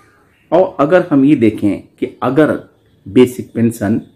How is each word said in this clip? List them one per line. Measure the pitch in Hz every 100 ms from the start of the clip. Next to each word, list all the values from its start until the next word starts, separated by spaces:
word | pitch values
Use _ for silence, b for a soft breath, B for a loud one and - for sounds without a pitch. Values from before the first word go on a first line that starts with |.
| b b b b b
और | 156 - -
अगर | 147 180 175
हम | 139 135
ये | 147
देखें | 110 107 104 90 - _
कि | 120 -
अगर | 120 139 143 90 - _ _ _ -
बेसिक | 98 123 - -
पेंशन | 117 117 - 101 117 -